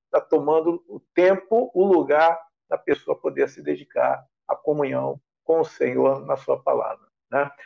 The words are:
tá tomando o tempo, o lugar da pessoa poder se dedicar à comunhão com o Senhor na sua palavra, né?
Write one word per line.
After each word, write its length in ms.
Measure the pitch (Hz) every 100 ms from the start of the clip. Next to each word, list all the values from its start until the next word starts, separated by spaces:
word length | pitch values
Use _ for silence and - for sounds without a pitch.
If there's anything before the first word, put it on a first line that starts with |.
| _
tá 100 | 151
tomando 640 | - 156 143 160 165 170 -
o 120 | - -
tempo, 560 | - 180 190 - 226 -
o 100 | 180
lugar 560 | 196 170 139 147 165 165 - _ _
da 100 | -
pessoa 380 | - 139 - -
poder 320 | 147 139 135
se 140 | -
dedicar 640 | 143 104 - - 131 - - _ -
à 80 | -
comunhão 640 | 151 147 139 131 135 139 _ _
com 160 | - 165
o 40 |
Senhor 640 | - - 131 127 135 139 147
na 100 | 135
sua 240 | - 135
palavra, 460 | - 127 - - _ _ _
né? 180 | 135 147 -